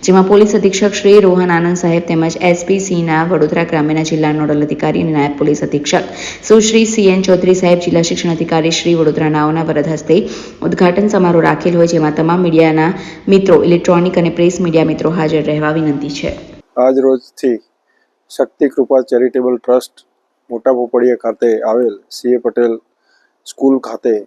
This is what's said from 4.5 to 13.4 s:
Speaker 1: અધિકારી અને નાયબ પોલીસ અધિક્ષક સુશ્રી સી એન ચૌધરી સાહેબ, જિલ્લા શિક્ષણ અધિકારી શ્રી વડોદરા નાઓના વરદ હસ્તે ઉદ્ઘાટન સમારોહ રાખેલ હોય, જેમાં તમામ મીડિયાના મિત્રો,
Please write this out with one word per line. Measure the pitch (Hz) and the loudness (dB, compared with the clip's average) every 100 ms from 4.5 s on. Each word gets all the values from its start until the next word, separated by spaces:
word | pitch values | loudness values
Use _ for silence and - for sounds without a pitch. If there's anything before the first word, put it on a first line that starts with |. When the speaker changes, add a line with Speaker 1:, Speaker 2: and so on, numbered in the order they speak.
| 147 | -2
Speaker 1:
અધિકારી | 147 - 156 175 | -2 -4 -4 -2
અને | 170 | -2
નાયબ | 151 143 147 | -2 -2 -2
પોલીસ | 156 147 | -2 -2
અધિક્ષક | - 143 143 170 - - - - - | -2 -4 -2 -4 -4 -12 -14 -14 4
સુશ્રી | 220 214 226 220 | 4 4 2 2
સી | - 196 | 2 2
એન | 185 | 2
ચૌધરી | 190 180 185 | 2 2 4
સાહેબ, | 180 175 175 | 2 2 2
જિલ્લા | 175 170 | 2 0
શિક્ષણ | 170 180 175 | -2 -2 -4
અધિકારી | 160 165 165 160 | -4 -2 -2 -2
શ્રી | 165 175 170 | -2 -2 2
વડોદરા | 156 147 160 | 2 0 -2
નાઓના | 151 151 160 | 0 0 -2
વરદ | 156 151 160 | -2 -2 -2
હસ્તે | 156 - 175 214 - - - | -6 0 0 0 -10 -16 -8
ઉદ્ઘાટન | - - 180 180 208 | -6 0 2 2 0
સમારોહ | 208 180 170 | 0 2 2
રાખેલ | 160 156 175 175 | 2 0 -2 2
હોય, | 170 | 2
જેમાં | 170 156 151 | 2 0 0
તમામ | 165 180 | 0 0
મીડિયાના | 175 160 160 156 160 190 - - - | 2 2 2 2 0 -4 -10 -10 2
મિત્રો, | 190 | 2